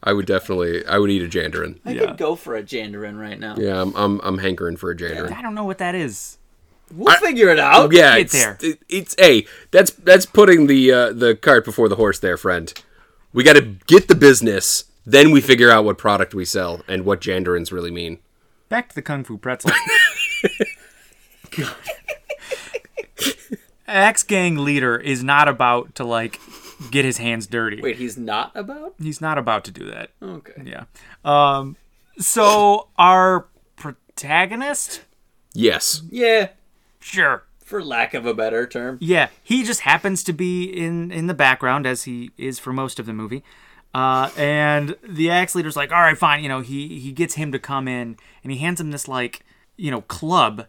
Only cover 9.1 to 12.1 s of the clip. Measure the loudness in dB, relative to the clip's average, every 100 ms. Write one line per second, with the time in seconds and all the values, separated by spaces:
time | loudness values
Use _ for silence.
9.1 | 4 6 6 2 -14 _ 2 2 0 6
10.1 | 6 6 6 8 8 6 6 6 4 2
11.1 | 2 2 2 4 4 4 0 0 2 0